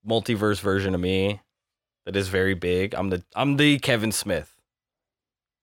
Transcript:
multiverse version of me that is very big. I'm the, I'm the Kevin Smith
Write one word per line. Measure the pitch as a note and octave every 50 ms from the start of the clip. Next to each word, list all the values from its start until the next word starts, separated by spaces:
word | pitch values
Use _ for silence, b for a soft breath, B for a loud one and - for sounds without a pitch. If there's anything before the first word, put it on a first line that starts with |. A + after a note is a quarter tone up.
| - G#2
multiverse | A2+ A2+ G2 - A#2+ G2+ G#2 G#2+ G2+ F#2+
version | - G2 F#2+ G2 F#2+ G2 F#2
of | F2+
me | F2+ F#2 F#2+ F#2+ F#2+ G2+ G#2 G2+ - _ _ _ _ _ _ _ _ _ _ _ _
that | - F#2+
is | G2 G2 F#2
very | F#2 F#2+ F#2 F#2+ G2
big. | F2 E2+ F2 F2+ F#2 F#2+ G2 -
I'm | - F#2+ G2
the, | F#2 F2+ - _ -
I'm | G#2+ C3 C#3+ C#3+ C#3
the | D3 D3 C#3+ C3
Kevin | - - B2+ A2+ G#2+ A2+
Smith | G2+ - - G2+ F#2 D#2 C#2+ - _ _ _ _ _ _ _ _ _ _ _ _ _ _ _ _ _ _ _ _ _ _